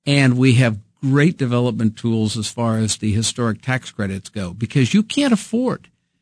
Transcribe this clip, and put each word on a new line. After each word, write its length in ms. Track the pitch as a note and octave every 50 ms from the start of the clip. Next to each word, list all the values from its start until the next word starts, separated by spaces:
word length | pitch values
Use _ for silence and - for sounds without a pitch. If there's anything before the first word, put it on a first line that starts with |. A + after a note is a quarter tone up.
| _
and 320 | C#3+ C#3+ C#3+ C#3 B2+ B2
we 180 | B2 C3 C3 A#2+
have 240 | B2+ C3 A#2 G#2+ G2+ - _ _ _ C#3+
great 360 | C3+ C3+ C#3+ D3 F3+ E3 -
development 580 | C3+ A#2+ A#2+ A#2+ B2 B2 A2 A2+ A2+ G#2+ G#2+
tools 400 | - - A#2 A2+ A2 G#2+ G#2+ G#2+
as 120 | A2+ G#2 -
far 280 | - A#2+ A#2 A2+ A2
as 200 | A2 A2 G#2+ - -
the 140 | A2 G#2+ F#2+
historic 500 | A2+ A2 - - - A#2+ A2+ G#2+ A2 -
tax 280 | B2+ C3 B2+ - -
credits 380 | - - G#2 F#2+ F#2+ G2 - -
go, 240 | - G#2 F#2 F2 F2+
because 400 | G#2+ A#2 - - C#3+ B2+ - -
you 100 | G#3 G#3+
can't 300 | - - C#4 C#4+ C4+ A#3
afford 560 | - - - A3 A#3+ C4 A#3+ - - - _ _ _ _ _ _ _